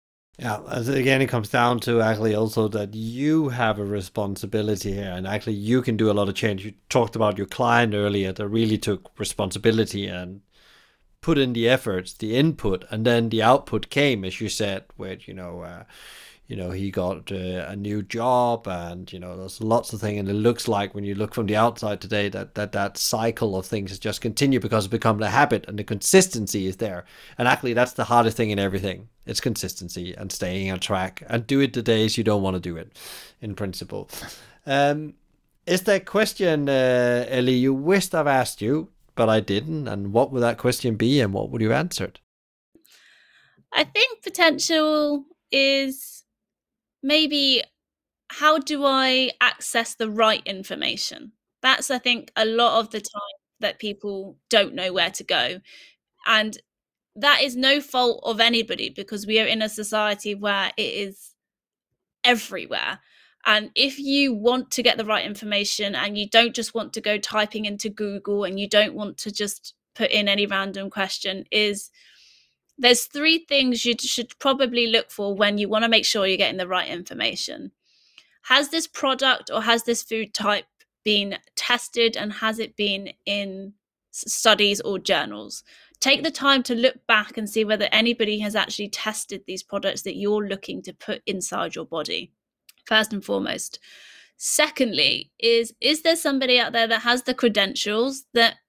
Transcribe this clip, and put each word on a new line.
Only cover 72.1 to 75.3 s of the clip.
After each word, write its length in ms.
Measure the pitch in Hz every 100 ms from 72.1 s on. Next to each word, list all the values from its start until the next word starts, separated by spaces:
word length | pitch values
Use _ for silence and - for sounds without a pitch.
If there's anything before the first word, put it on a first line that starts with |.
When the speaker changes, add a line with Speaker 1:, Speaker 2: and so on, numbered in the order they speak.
| _ - _ _ _ _ -
Speaker 2:
there's 280 | 247 240 -
three 380 | 285 311 330 330
things 360 | 277 262 233
you 120 | 240 233
should 380 | - - 240 -
probably 480 | 277 269 262 240 233
look 240 | 220 -
for 240 | - 202